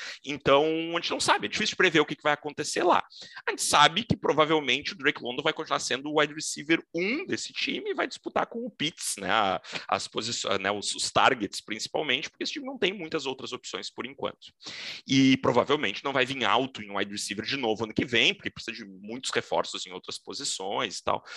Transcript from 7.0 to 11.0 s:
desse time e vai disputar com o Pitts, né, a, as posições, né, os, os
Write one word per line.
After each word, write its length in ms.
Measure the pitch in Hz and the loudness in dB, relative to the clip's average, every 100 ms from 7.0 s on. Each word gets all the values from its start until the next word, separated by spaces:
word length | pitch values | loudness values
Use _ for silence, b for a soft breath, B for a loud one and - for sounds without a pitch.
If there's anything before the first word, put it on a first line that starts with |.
| 190 294 | -2 -4
desse 280 | 381 - - | -4 -6 -6
time 380 | - - 381 415 | -4 -4 -4 -4
e 40 | |
vai 120 | 330 - | -4 -4
disputar 400 | - - 262 - | -6 -4 -2 -2
com 180 | 226 | -4
o 60 | 240 | -8
Pitts, 440 | - 147 - - - | -4 -6 -4 -6 -4
né, 120 | 95 | 0
a, 320 | 110 98 85 B 85 B | 2 4 0 B -8 B
as 200 | 98 - | -2 -2
posições, 500 | - 113 113 - 98 | -6 -6 -4 -2 0
né, 120 | 98 | 0
os, 240 | 104 - | -2 -4
os 160 | - | -4